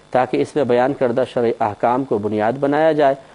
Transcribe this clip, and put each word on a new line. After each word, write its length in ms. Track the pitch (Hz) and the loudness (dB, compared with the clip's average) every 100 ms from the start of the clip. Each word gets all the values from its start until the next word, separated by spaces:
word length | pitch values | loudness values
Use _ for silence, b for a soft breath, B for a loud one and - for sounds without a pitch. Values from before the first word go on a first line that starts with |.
| B | B
ताकि 240 | 123 127 143 | -2 0 -2
इसमें 300 | 139 151 123 | -2 -2 2
बयान 260 | 120 131 | 2 2
करदा 300 | 135 127 127 123 | 0 -2 0 -2
शरई 260 | 131 113 | 0 -2
अहकाम 520 | - 110 101 117 123 | 0 -4 0 0 0
को 160 | 135 110 | -2 -2
बुनियाद 380 | 104 107 107 135 | -2 0 -2 0
बनाया 360 | 143 147 160 | 0 2 2
जाए 240 | 151 139 135 B | 2 2 0 B